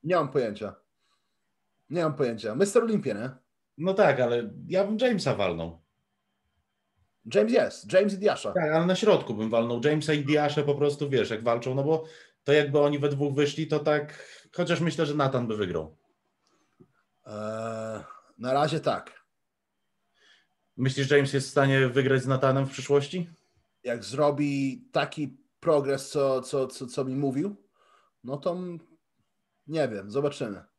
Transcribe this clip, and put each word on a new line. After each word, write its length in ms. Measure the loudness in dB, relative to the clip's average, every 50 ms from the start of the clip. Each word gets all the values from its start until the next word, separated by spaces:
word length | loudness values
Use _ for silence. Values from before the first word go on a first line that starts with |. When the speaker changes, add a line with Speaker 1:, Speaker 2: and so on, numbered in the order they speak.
| -2
Speaker 1:
Nie 120 | 2 0
mam 140 | 2 0 2
pojęcia. 460 | 0 0 0 0 -4 -6 -10 -12 -12 _ _ _ _ _ _ _ _ _ _ _ _ _ _ _ _ _ _ _ _ _ _ _
Nie 120 | -4 -2 -2
mam 120 | -2 0
pojęcia. 400 | 0 -2 -2 -2 -4 -6 -6 0
Mister 280 | 0 0 4 4 2 2
Olympia, 320 | 4 0 0 0 -2 -4
nie? 160 | -4 -6 -8 -10 -12 _ _ _ _ _ _ _ -4
Speaker 2:
No 160 | -2 -2 2
tak, 260 | 4 4 4 6 4
ale 300 | 2 2 2 0 -2 -4 -10 -14 -10
ja 180 | -4 0 0 0
bym 140 | 0 0 0
Jamesa 340 | 2 2 2 2 0 0 0
walnął. 460 | 0 0 -2 0 -2 -6 -8 -10 -14 _ _ _ _ _ _ _ _ _ _ _ _ _ _ _ _ _ _ _ _ _ _ _ _ _ _ _ _ _ 0 2
Speaker 1:
James 180 | 2 2 4 4
jest. 400 | 2 2 2 -2 -10 -10 2 2
James 220 | 4 4 4 0
i 40 | 2
Diasza. 340 | 2 0 0 2 -4 -2 -2
Speaker 2:
Tak, 200 | 0 0 2 2
ale 140 | 2 2
na 80 | 2 2
środku 400 | 2 4 4 4 4 2 -4 -4
bym 160 | -4 -2 0
walnął 300 | 2 2 2 2 -2 0 2
Jamesa 280 | 2 2 2 0 0 -2
i 120 | 0 0
Diaszę 380 | 2 2 2 2 2 0 0 0
po 120 | 0 0
prostu, 360 | 2 2 0 0 -2 -4 0
wiesz, 200 | 0 0 0 0
jak 140 | -2 -2 0
walczą, 300 | 0 0 0 -2 -2 -2
no 100 | -2 0
bo 200 | 0 0 0 -2 -8 -16 -20 -20 _ _ _ _
to 80 | 4 4
jakby 280 | 4 4 4 4 4
oni 180 | 4 4 2 0
we 100 | 0 0
dwóch 260 | 0 0 -2 -2 0
wyszli, 320 | 0 0 0 0 -4 -4
to 120 | -2 -2 -2
tak, 460 | 0 2 0 0 0 -6 -12 -20 -20 -20 -20 -20 -20 _ _
chociaż 240 | -4 -2 0 0 0
myślę, 260 | 0 -2 0 0 -2
że 80 | -2 2
Nathan 320 | 2 0 2 2 0 -2
by 100 | -2 -2
wygrał. 400 | -2 -2 -2 -2 -4 -6 -6 -14 _ _ _ _ _ _ _ _ _ _ _ _ _ _ _ _ _ -20 _ _ _ _ _ _ _ _
Speaker 1:
Eee, 760 | -14 -12 -8 -8 -8 -6 -6 -8 -8 -8 -8 -8 -8 -10 -10 -12 -16 -20 -20 _ _ _ -10
na 140 | -4 0 2
razie 280 | 2 2 2 0 0
tak. 440 | 0 -2 -2 -2 -6 -12 -20 -20 _ _ _ _ _ _ _ _ _ _ _ _ _ _ _ _ _ _ _ _ _ _ _ _ _ _ _ _ _ _ _
Speaker 2:
Myślisz, 320 | -2 -2 -2 0 -2 0 4
że 80 | 4
James 160 | 4 4 4 0
jest 140 | -2 -4
w 40 | 0
stanie 380 | 2 2 4 4 6 4 4 4
wygrać 340 | 2 2 2 4 2 2 2
z 40 |
Nathanem 400 | 0 0 2 4 2 4 2 0
w 40 | -2
przyszłości? 600 | -6 -10 -2 2 2 2 2 0 -6 -8 -8 -8 -12 _ _ _ _ _ _ _ _ _ _
Speaker 1:
Jak 200 | -6 -6 -6 -6
zrobi 800 | -8 -2 2 2 2 2 2 0 0 0 0 -2 -2 -4 -6 -14 _ _
taki 460 | -2 -2 -2 -4 -8 -8 -8 -8 -14 _ _ _ _
progres, 500 | 0 2 2 2 4 2 -2 -2 -4 -4
co, 320 | 0 0 2 2 2 0 -2
co, 240 | -2 -2 -2 -2
co, 200 | -2 -6 -12 -12
co 180 | -8 -6 -6 -4
mi 100 | -4 -2
mówił, 420 | -2 -2 -2 -2 -2 -4 -4 -6 -10 _ _ _ _ _ _ _ _ _ _ _ _ _
no 120 | -10 -10
to 160 | -6 -4 -4 -4
m-, 280 | -4 -8 -10 -12 -14 -16 _ _ _ _ _ _ _ _ _ _ _ _ _ _ _ _
nie 220 | -6 -2 -2 -2 -2
wiem, 220 | -2 -8 -10 -6
zobaczymy. 540 | -4 -2 -2 -2 -4 -4 -8 -8 -8 -12 -14 _ _